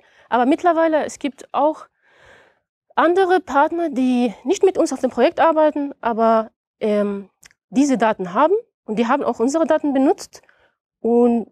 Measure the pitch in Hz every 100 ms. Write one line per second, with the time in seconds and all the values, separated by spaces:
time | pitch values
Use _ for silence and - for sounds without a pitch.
0 | _ _ - 233 247 330 349 320 330 311
1 | 233 - 277 - - - 294 302 - _
2 | _ _ - - _ _ _ _ _ -
3 | 311 349 370 370 - 277 311 339 339 247
4 | 254 247 247 190 247 403 381 - 320 262
5 | 262 247 285 - 311 311 311 294 285 -
6 | 233 226 226 226 220 _ _ - 214 208
7 | 202 202 196 _ - _ _ 196 285 247
8 | 220 - 185 196 311 427 - _ - 214
9 | 233 285 - 247 262 320 330 311 294 269
10 | 269 415 - - _ _ _ _ _ _
11 | 220 240 240 233 -